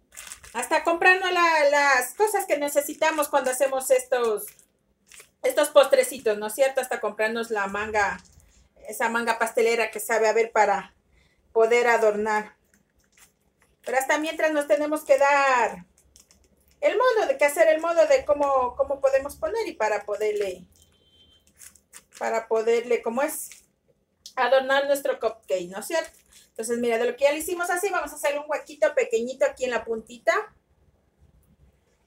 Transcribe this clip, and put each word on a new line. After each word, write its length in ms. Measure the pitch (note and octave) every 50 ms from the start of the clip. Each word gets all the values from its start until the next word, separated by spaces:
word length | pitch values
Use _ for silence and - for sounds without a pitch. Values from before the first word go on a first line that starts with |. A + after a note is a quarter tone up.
| _ _ _ - - - - - - -
Hasta 320 | - A3+ - - E4 D#4+ -
comprando 460 | E4+ E4+ E4+ F#4+ F#4 F#4 F#4 F#4+ F4+
la, 400 | F4+ F4 E4+ E4 D#4+ D#4 D4 C#4+
las 460 | D4 C#4+ C#4+ C#4+ C4+ B3 B3+ - -
cosas 300 | - G#4+ G#4+ G#4+ G4 G4
que 120 | - D#4 C#4+
necesitamos 720 | C#4+ D4 - D4 C#4+ - D4 - D#4 D#4 D#4 D4+ C#4+ -
cuando 220 | - C#4 C4 B3+
hacemos 400 | B3+ - C#4+ C4+ C4+ C4 C4 -
estos, 560 | C4 B3+ B3+ - C4 B3 A#3+ A3+ G#3 G3+ G#3 - - _ _ _ _ _ _ _ _ _ _ _ - - - _ _ _ -
estos 260 | - - D#4 D4 D4
postrecitos, 680 | - D4 C4+ C#4 C#4 C4 B3 - C#4+ B3 - A3 G#3 G#3
¿no 100 | G#3+ G#3+
es 60 | -
cierto? 280 | - C4+ C4+ C4+ C4
Hasta 180 | B3 - B3 A#3
comprarnos 520 | - G#3 G#3 A3 A3 A3 A3+ A#3 A3+ A3+
la 160 | A3 G#3 G3 G3
manga, 500 | G3 G3+ G#3+ G#3+ G#3+ G#3 G3+ F#3+ F3+ - - _ _ - _ _ _ _ _ _ _ _ - -
esa 220 | G#3+ - B3 A3+
manga 280 | A3+ A#3 A#3 A#3 A3+ -
pastelera 540 | A#3 A3+ - B3 A#3 A#3 A#3 A#3 A3 -
que 80 | - G#3+
sabe 280 | - - A3+ A3 A3+ G#3+
a 40 | G#3
ver 180 | A3+ A3+ A3+
para 440 | - A3 G#3 G#3 G3 G3 F#3 - _ _ _ _ _ _ _ _ _ _ _ _
poder 360 | - A3+ A3+ A3 A#3+ A#3+ A#3+ A#3+
adornar. 680 | A#3 A3 A3 G#3+ G#3 G#3 G#3 G#3+ G#3+ G#3+ G#3 - _ _ _ _ _ _ _ _ _ _ _ _ _ _ - _ _ _ _ _ _ _ _ _ _ _ -
Pero 140 | - B3 C4
hasta 180 | D4 - D4+ D4
mientras 340 | D4+ D#4+ D#4+ D#4+ D#4+ D#4
nos 140 | D#4 D4 C#4+
tenemos 380 | D4 D#4 C#4+ D4+ D4 D#4 D4 -
que 140 | - C#4 C4+
dar 680 | C#4 C#4 C#4+ C#4 C#4 C4+ B3+ A#3+ A3+ G3 G3 F3+ - _ _ _ _ _ _ - - _ _ _ _ _ _ _ _ _ _ -
el 180 | D4 D#4 F#4 G#4+
modo 300 | B4+ B4+ A4+ A4 E4+ C#4+
de 100 | C#4 -
que 80 | D4
hacer 220 | C#4+ D4 F4 D#4+ D#4+
el 140 | D#4 D#4
modo 260 | E4 E4+ E4+ E4 D#4 D4
de 180 | C#4 C4 C4+
cómo, 500 | - D4 C#4+ C#4+ C#4 C#4 C4 B3 B3 B3 -
cómo 220 | C#4 C#4 C#4 C#4
podemos 360 | C4+ C4+ C4+ C4+ C4+ C#4+ C#4+
poner 320 | - D#4+ D#4 G#4 A4+ G#4+ E4+
y 60 | -
para 320 | - A3 G#3+ G#3+ G#3 -
poderle, 600 | - G#3 G3+ G#3+ G#3+ G#3 G3+ G3+ F#3+ F#3 F#3 - _ _ _ _ _ _ _ _ _ _ _ _ _ _ _ _ _ _ _ - - _ _ _ _ _ - _ _ _ -
para 300 | A3+ A3+ A3+ A3+ A3+ -
poderle, 540 | A3+ A3 A3 A#3 A#3 A#3+ A#3 A#3+ A#3 A3+ -
¿cómo 180 | A#3 A3+ C4
es? 280 | C#4+ D#4 - - - - - - _ _ _ _ _ _ _ _ _ _ _ _ _ - -
Adornar 520 | B3+ B3 A#3+ C4+ C4 B3+ C4 C4+ C#4 C#4 C#4+
nuestro 320 | C#4+ C#4 - C4 A#3+ -
cupcake, 500 | A#3 A3 - - _ - F#3+ F3+ F3 F3
¿no 120 | F#3+ G#3
es 40 | A3+
cierto? 320 | - E4+ D#4+ E4 - _ _ _ _ _ - _ _
Entonces, 300 | _ - A3+ A#3 A#3+ A#3+
mira, 180 | A#3+ A#3 A3+ A3+
de 80 | A#3+
lo 100 | B3 A#3+
que 100 | - C#4
ya 60 | C#4+
le 80 | D4 D#4
hicimos 300 | D#4 - F4+ E4+ F4 F4
así, 200 | F4+ F4+ G4+ G4
vamos 220 | F#4 E4+ D4 D4+
a 40 | D4+
hacer 240 | C#4+ - D4 C#4+ D4
un 60 | D4+ D4+
huequito 480 | D4 C4+ - - D4 - D#4 D4+ D4
pequeñito 500 | C4 A3+ - - A3+ A#3 B3+ C4 - D4
aquí 200 | C#4 C#4 - B3+
en 40 | B3
la 140 | A#3+ A3 -
puntita. 480 | A#3 A3+ A3 - - A#3+ A#3 - D#4+ F4 G#4+ G#4 - _ _ _ _ _ _ _ _ _ _ _ _ _ _ _ _ _ _ _ _ _ _ _ _ _ _ _ _ _ _ _